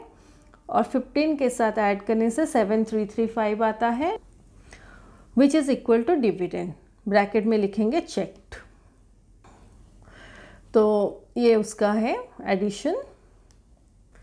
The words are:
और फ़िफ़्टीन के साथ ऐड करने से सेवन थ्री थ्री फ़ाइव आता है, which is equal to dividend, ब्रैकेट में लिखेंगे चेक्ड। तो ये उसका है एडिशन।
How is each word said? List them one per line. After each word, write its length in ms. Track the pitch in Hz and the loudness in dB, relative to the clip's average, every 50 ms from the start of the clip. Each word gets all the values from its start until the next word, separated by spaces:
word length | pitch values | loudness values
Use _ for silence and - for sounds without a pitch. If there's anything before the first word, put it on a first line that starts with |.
| - - - - - - - - - - - - _ - | -6 -14 -20 -20 -20 -20 -20 -20 -20 -20 -20 -20 _ -4
और 140 | - 208 220 | -2 -2 0
फ़िफ़्टीन 520 | - - 262 - - - 285 302 311 311 | 0 -2 -4 -4 -2 -2 0 0 0 0
के 120 | 285 277 247 | 0 0 -2
साथ 280 | 247 - 233 214 208 226 | 0 0 -2 0 0 0
ऐड 220 | 214 202 202 202 202 | 0 0 0 0 -2
करने 260 | - 226 226 226 233 | -2 0 2 0 0
से 160 | 226 - 320 | 0 0 -2
सेवन 380 | 302 - 247 214 190 220 220 220 | 0 2 0 2 2 2 0 0
थ्री 220 | 214 220 214 214 | 0 -2 -4 -4
थ्री 200 | 202 - - 226 | -4 -2 -2 -2
फ़ाइव 360 | 220 226 233 220 214 214 214 226 | -2 -2 -2 -2 -2 0 0 0
आता 260 | 220 214 220 - 233 | 0 0 0 -2 -2
है, 260 | 233 240 302 349 440 440 - - - - - - - - - - - - - - - - - - - - - - - | 0 0 -2 -4 -4 -6 -10 -16 -20 -20 -20 -20 -20 -20 -20 -20 -20 -20 -20 -20 -20 -20 -20 -20 -20 -20 -18 -4 2
which 200 | 233 269 285 277 | 4 4 4 4
is 140 | 311 277 277 | 2 2 0
equal 340 | 254 - - - 233 233 233 | -2 -2 0 2 2 2 2
to 160 | 285 359 302 | 2 2 2
dividend, 500 | 233 208 175 180 180 170 180 175 175 180 147 - - - _ _ - | 2 0 0 -2 -4 -6 -6 -6 -8 -8 -10 -14 -18 -20 _ _ -4
ब्रैकेट 400 | 208 196 208 202 196 - 226 202 | 0 2 2 2 2 0 0 0
में 120 | 220 226 | 2 2
लिखेंगे 420 | 214 202 196 202 226 214 214 262 349 | 2 0 0 0 0 0 0 0 -2
चेक्ड। 540 | 339 - - - 185 135 - - - - - - - - - _ _ _ _ _ _ _ _ _ _ _ - _ - - - - - - - - - - - - - - - - - - - - - - - - - - - | -4 -4 -4 -6 -6 -6 -8 -16 -20 -20 -20 -20 -20 -20 -20 _ _ _ _ _ _ _ _ _ _ _ -20 _ -20 -20 -20 -20 -20 -20 -20 -20 -20 -20 -20 -20 -20 -20 -20 -20 -20 -20 -20 -20 -20 -20 -20 -20 -8 0 2
तो 520 | 220 214 214 214 208 202 - - - - - - | 4 4 4 4 2 0 -2 -4 -8 -16 -10 -4
ये 180 | 240 240 233 226 | 2 4 4 4
उसका 360 | 220 208 208 - - 208 208 208 | 4 2 -2 -4 -2 0 0 2
है 220 | 220 214 240 339 480 494 - - - - | 2 0 0 -2 -4 -6 -12 -16 -10 -4
एडिशन। 520 | - 202 185 202 208 208 - - 285 359 523 571 - - _ _ - - - _ _ _ _ _ _ _ _ _ _ _ _ _ _ _ - | -2 -2 0 0 -2 -4 -4 -4 -4 -4 -4 -6 -10 -18 _ _ -20 -20 -20 _ _ _ _ _ _ _ _ _ _ _ _ _ _ _ -20